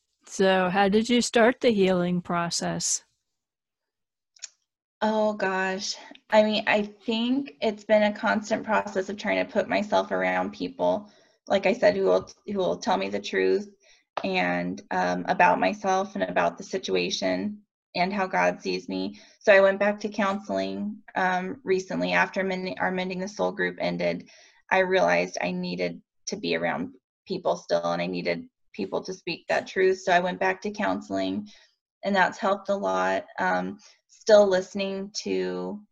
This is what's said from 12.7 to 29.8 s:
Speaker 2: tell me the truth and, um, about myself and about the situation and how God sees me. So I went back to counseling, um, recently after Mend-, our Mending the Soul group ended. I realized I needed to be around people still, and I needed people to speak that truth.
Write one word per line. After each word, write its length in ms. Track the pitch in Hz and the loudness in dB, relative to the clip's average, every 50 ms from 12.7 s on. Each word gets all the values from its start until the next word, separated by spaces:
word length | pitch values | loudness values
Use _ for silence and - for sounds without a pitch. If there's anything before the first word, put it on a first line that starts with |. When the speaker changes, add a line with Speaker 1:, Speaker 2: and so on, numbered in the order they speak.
| 170 | -2
Speaker 2:
tell 200 | 170 - - 185 | -2 -2 0 0
me 120 | 185 190 196 | 0 -2 -4
the 100 | 202 202 | -6 -6
truth 500 | 202 - 208 190 - - - - 208 208 - _ _ _ _ _ _ _ - - - | -6 -4 0 2 2 4 2 2 0 -4 -16 _ _ _ _ _ _ _ -10 -6 -4
and, 580 | 196 190 180 180 180 175 175 180 180 185 208 - - | -2 -2 0 0 0 -2 -2 -2 -4 -6 -8 -8 -4
um, 340 | - 185 185 180 180 180 175 - | -2 0 0 0 0 -2 -2 0
about 300 | 180 180 180 180 180 - | 4 6 6 6 6 4
myself 560 | - 185 208 208 - 190 190 190 196 202 - | 2 0 0 -2 -2 0 0 0 0 -2 0
and 80 | 202 185 | 4 4
about 340 | 180 180 185 175 170 - | 4 6 4 2 2 0
the 60 | - 185 | -4 -12
situation 960 | - - - - - 95 90 - - 208 - 190 185 - - 202 208 208 - _ _ _ _ _ _ - | -8 -8 -6 -4 -2 -2 0 0 -2 -2 -2 0 0 0 0 -2 -4 -6 -8 _ _ _ _ _ _ -2
and 180 | 185 175 190 202 | -2 0 0 0
how 140 | 202 185 | -2 -2
God 340 | 185 185 180 180 180 185 - | 0 0 2 2 2 0 0
sees 280 | - 190 180 185 180 - | -4 -4 -4 -4 -6 -6
me. 300 | 190 190 190 208 208 - - - - _ | -6 -4 -4 -6 -8 -10 -20 -20 -14 _
So 140 | - - 208 | 6 6 8
I 80 | 294 | 8
went 180 | 196 196 196 202 | 8 6 4 4
back 200 | 202 208 208 208 | 0 0 0 -2
to 80 | - 208 | -6 -6
counseling, 880 | 208 233 202 196 202 208 208 - 196 190 190 190 196 196 202 208 214 - - - - | -2 -2 -2 0 -2 -4 -6 -4 -4 -4 -2 -4 -4 -6 -6 -8 -8 -10 -14 -10 -4
um, 440 | 185 185 185 185 180 185 185 180 - - | -2 0 0 0 -2 -4 -6 -10 -8 -2
recently 480 | 180 190 185 185 - 175 170 180 180 | -2 -2 -2 -2 -4 -4 -4 -2 0
after 320 | 180 175 180 185 - 202 185 | 2 0 0 0 -2 -4 -2
Mend-, 320 | 190 185 185 185 185 - - | -2 -4 -4 -6 -8 -6 -4
our 120 | - 185 | -4 -2
Mending 280 | 190 185 185 185 180 180 | -2 -2 -4 -4 -6 -6
the 80 | 185 | -8
Soul 240 | 202 - - 185 180 | -8 -4 -2 -2 -2
group 260 | 185 - 180 180 180 - | -2 -2 -4 -4 -4 -4
ended. 500 | - - - 85 - 87 85 90 - - - - - - _ _ _ - | -4 -4 -2 -2 -2 -2 -4 -4 -8 -14 -20 -20 -20 -20 _ _ _ 0
I 100 | - 190 | 2 2
realized 580 | 190 185 190 185 175 175 175 175 180 185 - - | 2 2 2 2 2 2 2 2 0 -2 -4 -6
I 100 | - 180 | -6 -4
needed 500 | 180 180 180 180 175 180 180 175 170 - - _ _ _ - | -4 -4 -6 -6 -6 -4 -4 -6 -6 -10 -18 _ _ _ -12
to 80 | - 214 | -10 -10
be 200 | 208 - 170 165 | -6 -4 -4 -2
around 380 | 165 170 165 151 143 - - - - _ _ _ _ _ | -2 -2 -4 -4 -4 -6 -8 -12 -18 _ _ _ _ _
people 300 | - 190 - - - - | -8 -8 -4 -2 -2 -4
still, 380 | - - - 175 - 85 85 85 | -4 -4 -2 -2 -2 0 -2 -2
and 80 | 85 | -2
I 40 | 87 | -4
needed 420 | - 92 87 85 87 85 85 85 - _ _ _ _ _ | -4 -4 -4 -4 -4 -4 -4 -6 -16 _ _ _ _ _
people 280 | - 196 190 185 190 190 | -10 -8 -6 -6 -6 -6
to 100 | - 185 | -8 -12
speak 320 | - - 180 165 - - | -10 -8 -10 -10 -8 -4
that 180 | - 165 151 - | -4 -2 -2 -4
truth. 360 | - - 196 | -4 -2 2